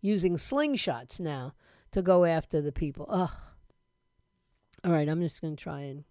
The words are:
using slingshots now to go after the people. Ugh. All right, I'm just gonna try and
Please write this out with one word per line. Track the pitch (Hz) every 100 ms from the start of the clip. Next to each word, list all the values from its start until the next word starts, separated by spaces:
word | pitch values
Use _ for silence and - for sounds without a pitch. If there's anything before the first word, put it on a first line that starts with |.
using | 196 208 180 170
slingshots | - 269 302 269 - 123 127 -
now | 170 143 127 - _ _ _
to | -
go | 185 180 175
after | 160 - 156
the | 147
people. | 139 151 139 -
Ugh. | 185 180 - - - _ _ _ _ _ _ _ _ _ _ _ -
All | 180
right, | 165 147
I'm | 160
just | 170 -
gonna | 160 151
try | - 147
and | 143 139 147